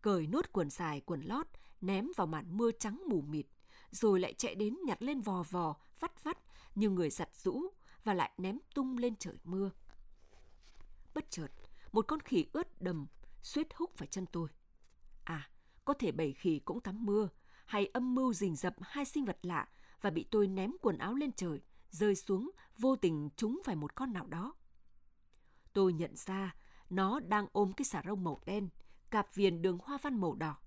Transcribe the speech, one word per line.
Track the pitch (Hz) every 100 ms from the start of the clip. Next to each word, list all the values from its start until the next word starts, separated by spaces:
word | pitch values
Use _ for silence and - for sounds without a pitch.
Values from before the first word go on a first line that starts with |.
Cởi | 214 185 156
nốt | 262 359
quần | 202 147
dài, | - 170 147
quần | - 160
lót, | 139 247 - - - -
ném | 180 196 262 359
vào | 165
màn | 156 175 190
mưa | 233
trắng | 233 220 247 370
mù | 185
mịt, | 143 151 - - - - -
rồi | - 220 190
lại | 185
chạy | - 233
đến | 190 214 302 320
nhặt | 185
lên | 247 285
vò | 208 185
vò, | 160 180 160 156 - -
vắt | 339 -
vắt | - - - - -
như | 202 214
người | 185 160
giặt | - 170
giũ | - 185 254 370 - - -
và | 214
lại | 185 139 -
ném | 190 240 -
tung | 285 262 247
lên | 247 220
trời | 170 -
mưa. | 165 190 196 - - - - - - - - - - - - - -
Bất | 302 -
chợt, | - 147 - - - -
một | 214 214
con | 302
khỉ | - 208 147
ướt | 302 359 -
đầm | 180 165 139 - - -
suýt | - 285 311
húc | - 339 -
phải | -
chân | 190 180
tôi. | 170 160 - - - - - - -
À, | - 160 139 - - -
có | -
thể | 285 208
bầy | - 156
khỉ | 135 180 151
cũng | - 196
tắm | 196 202
mưa, | 214 208 196 - - - -
hay | 214 202
âm | 254 254
mưu | 254 262
rình | 202 190 151
rập | 180 -
hai | 185 285
sinh | 269 311
vật | 240 -
lạ | 175 165 - - - -
và | 202
bị | 160 -
tôi | 214 202
ném | 190 196 359
quần | 233 160
áo | 190
lên | 262 294
trời, | - 180 147 - - -
rơi | 156 208
xuống, | 190 - 196 285 - - -
vô | 254 269
tình | 180 156 147 -
trúng | 220 294
phải | 330 165
một | 147
con | - 262
nào | 190 165
đó. | 165 233 - - - - - - _ - - - - -
Tôi | 196 190
nhận | 160 165 -
ra | - 190 190 - - - -
nó | 180 190 233
đang | 165 208 202
ôm | 202 196
cái | -
xà | 277 165 180
rông | 202
màu | 175 135 -
đen, | 208 190 - - - -
cạp | 220 196
viền | 190 196 170
đường | 180 180
hoa | - 277
văn | 294 233
màu | 175
đỏ. | 131 156 143